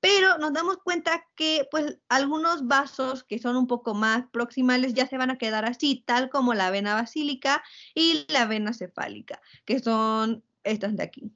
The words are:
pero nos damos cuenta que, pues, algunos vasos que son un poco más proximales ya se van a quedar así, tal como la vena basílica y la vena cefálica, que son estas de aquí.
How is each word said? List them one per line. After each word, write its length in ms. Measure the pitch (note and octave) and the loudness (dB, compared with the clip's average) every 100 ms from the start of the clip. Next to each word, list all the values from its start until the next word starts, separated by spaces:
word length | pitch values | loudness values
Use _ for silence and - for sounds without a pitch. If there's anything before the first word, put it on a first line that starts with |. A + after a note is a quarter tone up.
pero 360 | F#4 G4+ F#4+ E4+ | 6 6 6 4
nos 160 | D4+ | 0
damos 240 | D4 E4+ F#4 | 0 -2 -2
cuenta 480 | - F4 - E4 - - | -2 -2 0 -2 -4 -4
que, 320 | D#4 D#4 C4+ | 0 0 0
pues, 260 | D#4 G3+ - _ | -2 -4 -8 _
algunos 580 | B3+ C#4 D#4 E4 E4+ B3 | 2 2 0 0 -2 2
vasos 560 | C#4 C#4 - C4 C4 | 2 0 -4 -4 -6
que 160 | _ - | _ -6
son 160 | B3 B3+ | -2 0
un 120 | B3+ | 0
poco 260 | A#3+ A#3+ | -2 -4
más 320 | G#3 A3 A3+ B3 | 0 2 0 -2
proximales 640 | A3+ A#3+ - B3+ B3+ B3+ | -6 -6 0 2 2 2
ya 140 | A#3+ C4+ | 0 0
se 100 | C4 | 0
van 140 | B3+ | -2
a 60 | B3+ | -2
quedar 280 | A3 G#3+ A3 | -2 -2 -2
así, 380 | B3 D4 C4+ - | 0 0 0 0
tal 240 | C4 C4 | 0 0
como 240 | C#4 B3 | 0 0
la 160 | A3 F#3 | 2 0
vena 240 | G3 G3+ G#3+ | 0 0 -2
basílica 680 | A#3 D#4+ D4 C4+ C#4 D4 - - - - | -2 -4 -4 -2 0 0 -2 -20 -10 0
y 300 | E4 D#4 C#4+ | 2 2 0
la 160 | C#4+ A3+ | 0 2
vena 280 | A3 G#3+ | 0 -2
cefálica, 680 | A#3 F3+ - - G#2 - - _ - - | -4 -10 -8 -10 -10 -14 -16 _ -20 -2
que 140 | B3 | -2
son 640 | A#3 A3+ A3 A3 A3 A3+ _ _ | 0 0 2 0 0 -4 _ _
estas 320 | G3+ G#3+ G3+ G3+ | -4 -2 -2 -4
de 80 | |
aquí. 280 | E3+ - G#3+ | -6 -8 -16